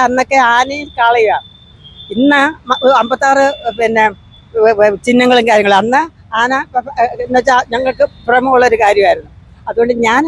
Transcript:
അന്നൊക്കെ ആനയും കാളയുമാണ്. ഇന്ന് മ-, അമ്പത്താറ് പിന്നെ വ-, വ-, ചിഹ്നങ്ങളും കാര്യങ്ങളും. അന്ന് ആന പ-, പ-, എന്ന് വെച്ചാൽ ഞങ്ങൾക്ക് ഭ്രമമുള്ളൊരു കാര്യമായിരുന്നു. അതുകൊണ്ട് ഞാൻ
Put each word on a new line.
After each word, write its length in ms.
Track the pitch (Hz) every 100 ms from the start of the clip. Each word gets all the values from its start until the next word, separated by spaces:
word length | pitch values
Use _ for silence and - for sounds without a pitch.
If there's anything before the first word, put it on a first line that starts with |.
| 247
അന്നൊക്കെ 320 | 254 254 269 240
ആനയും 360 | 240 262 294 294 -
കാളയുമാണ്. 480 | 233 240 214 165 - - - - - - - 226
ഇന്ന് 260 | 277 285 285 320 -
മ-, 120 | 247 254 262
അമ്പത്താറ് 440 | 226 262 277 277 277 285 233 214
പിന്നെ 260 | 226 226 220 196 - - - 226
വ-, 120 | 220 208
വ-, 120 | 208 190 -
ചിഹ്നങ്ങളും 400 | 247 247 247 226
കാര്യങ്ങളും. 260 | 214 202 196
അന്ന് 180 | 220 269 320 - - 165
ആന 120 | 247 269 285
പ-, 100 | 254 240
പ-, 80 | 269 240 -
എന്ന് 140 | 247 247
വെച്ചാൽ 220 | 240 247 262
ഞങ്ങൾക്ക് 320 | 233 262 - 285 - -
ഭ്രമമുള്ളൊരു 520 | 247 262 254 247 220
കാര്യമായിരുന്നു. 460 | 208 208 202 - - - - - -
അതുകൊണ്ട് 260 | 220 233 233 226
ഞാൻ 180 | 247